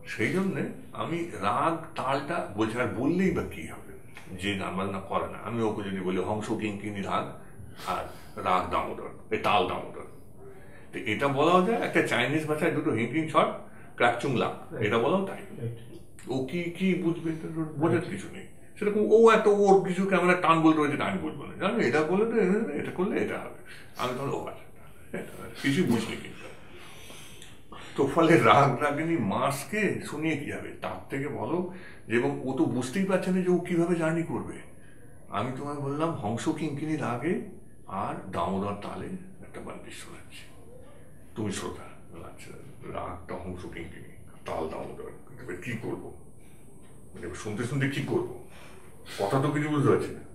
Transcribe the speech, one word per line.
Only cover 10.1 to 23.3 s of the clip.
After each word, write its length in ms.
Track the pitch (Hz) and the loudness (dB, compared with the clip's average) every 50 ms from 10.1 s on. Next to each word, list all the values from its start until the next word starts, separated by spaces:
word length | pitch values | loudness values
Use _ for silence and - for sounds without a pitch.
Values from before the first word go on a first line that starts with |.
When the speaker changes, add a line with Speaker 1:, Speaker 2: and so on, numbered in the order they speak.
| - - - - - - - - - - - - - - - - | -14 -16 -16 -16 -16 -14 -14 -14 -14 -14 -16 -16 -16 -16 -16 -8
Speaker 1:
তো 60 | - 113 | -8 -4
এটা 300 | - 110 107 107 139 139 | 0 0 2 4 4 2
বলাও 380 | 135 135 151 165 180 185 185 | 4 6 6 8 8 8 6
যায়। 140 | 220 233 - | 6 2 2
একটা 240 | - - - 160 - | 0 4 4 4 4
Chinese 400 | - - 117 123 131 147 160 - | 4 4 2 2 2 2 0 2
ভাষায় 280 | 147 151 151 180 165 151 | 0 0 2 2 2 2
দুটো 160 | 147 - 151 | 2 0 0
হিংকিং 380 | 117 110 113 110 - 160 160 156 | 2 2 0 0 0 0 0 2
ছট, 180 | 151 165 190 - - - - - - - - - - | 4 4 4 4 0 -6 -10 -14 -14 -14 -14 -14 2
ক্রাকচুং 400 | - 123 117 - - - 143 123 | 4 4 4 4 4 0 0 2
লাক, 380 | 104 90 - - - - - - | 2 2 0 -2 -6 -10 -10 -4
Speaker 2:
রাইট। 120 | - 107 | -2 0
Speaker 1:
এটা 120 | 104 117 113 | 2 4 4
বলাও 280 | 113 143 180 196 190 | 4 4 4 2 2
তাই। 120 | - - - - - - - | -2 -6 -10 -10 -12 -10 -8
Speaker 2:
Right। 200 | 117 113 - - - - - - - - - - - - | -6 -8 -8 -8 -14 -16 -16 -16 -16 -16 -16 -14 -6 -4
Speaker 1:
ও 180 | 131 135 131 | -2 -2 -2
কি, 160 | 131 180 175 | -2 -4 -4
কি 320 | 170 170 170 - 185 190 175 | -4 -4 -2 2 2 2 4
বুঝবে, 360 | 156 - 165 156 - 160 165 | 4 2 0 0 0 -2 -4
এটা 300 | 160 160 - 165 160 160 | -4 -4 -6 -6 -4 -4
ওর 40 | 160 | -4
বোঝার 340 | 151 139 135 156 170 - - | -4 0 2 4 4 4 2
Speaker 2:
রাইট। 120 | - - | 2 -2
Speaker 1:
কিছু 180 | - - - - | -6 -8 -8 -10
নেই। 140 | - - - - - - - - - - | -12 -12 -14 -14 -16 -18 -18 -16 -6 0
সেরকম 220 | 202 202 202 208 214 208 | 0 2 4 4 6 8
ও 200 | 214 226 226 226 | 10 12 12 12
এত 160 | 220 - 214 | 10 10 8
ওর 420 | 208 202 202 202 196 190 196 - 185 | 6 8 8 10 10 10 10 8 4
কিছু 180 | 175 185 196 | 2 2 4
camera 340 | 190 190 175 180 180 180 180 | 4 4 6 6 6 6 6
টান 220 | 170 160 165 165 | 6 6 6 8
বলতে 180 | 156 160 156 151 | 8 8 8 8
পারে 100 | 147 139 | 4 2
যেটা 140 | 131 - 104 | 2 0 0
আমি 140 | 95 98 - | 0 0 -2
বুঝবো 280 | - - - - - | -4 -4 -6 -6 -10
না, 100 | - - | -10 -6
জানো, 220 | - 160 190 233 226 | -2 0 0 2 4
এটা 240 | 175 - - 156 | 4 4 4 4
করলে 220 | 156 160 180 202 226 | 4 4 4 4 4
তো 120 | 226 233 | 4 4
এ-, 440 | 226 196 180 202 220 226 - - - | 4 6 6 4 4 2 0 -2 -4
এটা 100 | - - | -4 -4
করলে 300 | - - 185 220 - - | 0 0 0 2 2 0
এটা 180 | - - | 0 0